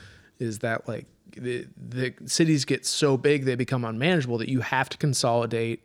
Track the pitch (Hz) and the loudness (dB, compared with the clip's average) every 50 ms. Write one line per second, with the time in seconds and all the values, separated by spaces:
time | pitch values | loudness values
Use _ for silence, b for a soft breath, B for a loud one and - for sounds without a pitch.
0 | B B B B B B _ - 127 117 107 107 - 117 113 - - - 113 110 | B B B B B B _ -6 -6 -6 -4 -4 -4 -2 -2 -4 -4 -6 -8 -8
1 | 135 - _ _ _ - - - 123 123 123 120 - 131 - - 123 117 120 127 | -10 -14 _ _ _ -20 -14 -10 -6 -6 -6 -6 -8 -10 -16 -16 -14 -8 -6 -4
2 | 127 127 - - - 135 - - 170 160 156 143 127 - 139 - - - - - | -4 -4 -6 -8 -8 -2 2 4 4 6 4 4 2 0 -2 -2 -2 -2 -2 0
3 | - 143 135 123 139 143 147 143 131 131 123 117 127 - 135 123 120 113 110 110 | 0 2 2 4 4 4 4 4 2 0 0 0 0 0 0 -2 -2 -2 -2 0
4 | 135 175 185 165 131 123 120 113 113 - 135 127 113 - 135 131 139 - - - | 2 2 2 2 2 0 -2 -2 0 0 0 0 0 0 0 0 0 0 -2 -2
5 | - 151 127 - - 123 117 120 117 113 120 113 113 113 120 - _ | 0 0 2 2 2 2 2 2 2 0 0 -2 -2 -2 -4 -6 _